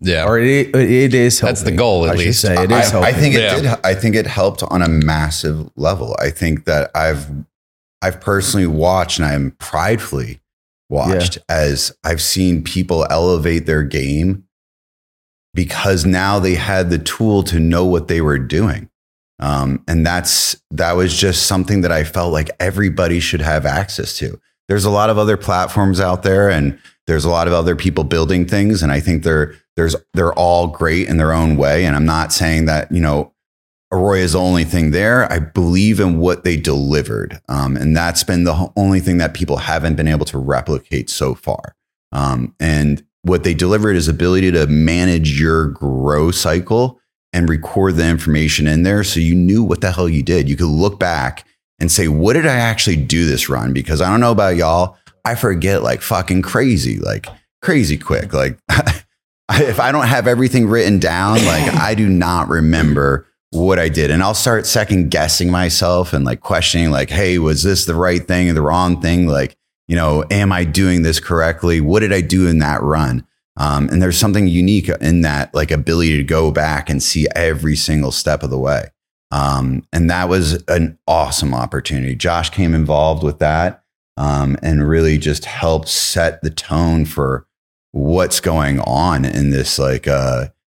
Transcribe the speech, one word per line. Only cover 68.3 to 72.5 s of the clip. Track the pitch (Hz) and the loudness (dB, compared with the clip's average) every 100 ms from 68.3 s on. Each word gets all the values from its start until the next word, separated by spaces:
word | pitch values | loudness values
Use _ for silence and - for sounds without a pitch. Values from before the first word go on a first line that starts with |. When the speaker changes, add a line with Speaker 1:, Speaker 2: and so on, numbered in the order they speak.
| 90 87 | 0 2
Speaker 3:
or | |
the | 78 | 2
wrong | 73 85 90 87 | 0 0 0 0
thing? | 85 87 85 | 0 2 2
Like, | 71 65 _ _ _ - | 0 -2 _ _ _ -4
you | 85 | -2
know, | 80 76 76 | 0 0 0
am | 101 101 | 0 0
I | 90 | 0
doing | 85 78 95 87 | 0 0 2 2
this | 82 80 | 0 -2
correctly? | - 85 80 80 87 82 | -2 0 0 0 0 0
What | 76 101 | 2 2
did | 107 | 2
I | 98 | 0
do | 80 92 | 2 2
in | 90 | 4